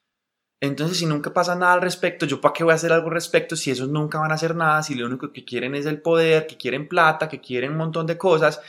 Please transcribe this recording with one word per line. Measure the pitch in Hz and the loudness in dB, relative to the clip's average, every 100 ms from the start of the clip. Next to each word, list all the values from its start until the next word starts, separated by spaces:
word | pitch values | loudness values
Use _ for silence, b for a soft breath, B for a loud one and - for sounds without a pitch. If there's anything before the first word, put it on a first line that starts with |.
| _ _ _ _ _ _ | _ _ _ _ _ _
Entonces, | 139 139 156 180 | -6 -2 -4 -2
si | 160 | -2
nunca | 147 147 | -2 -2
pasa | 185 175 | 0 0
nada | 175 180 | 2 4
al | 180 | 4
respecto, | 180 175 180 175 156 | 2 -2 -4 -2 -4
¿yo | 135 | 2
pa' | 147 | 0
qué | - | 2
voy | 165 | 2
a | |
hacer | 160 165 | 2 4
algo | 165 160 | 2 2
al | |
respecto | 165 165 165 165 | -4 0 -2 -2
si | 160 - | -4 -4
esos | 123 135 | -2 -2
nunca | 151 151 156 | -2 -2 -2
van | 156 | -2
a | |
hacer | 156 165 170 | -2 -2 0
nada, | 160 151 | 2 2
si | 151 127 | 0 -4
lo | 120 | -4
único | 131 147 | -6 -10
que | - | -14
quieren | - 120 123 143 | -10 -6 -4 -4
es | 147 | -4
el | 151 | -4
poder, | 165 165 160 156 156 | 2 4 6 4 2
que | - | -8
quieren | 127 135 151 | -4 -4 -2
plata, | 180 160 156 156 | 4 4 2 -4
que | 135 | -6
quieren | - 123 131 | -6 -4 -4
un | 156 | -4
montón | 160 165 160 | -4 -2 -4
de | 165 | 0
cosas | 190 156 151 151 | 2 4 4 0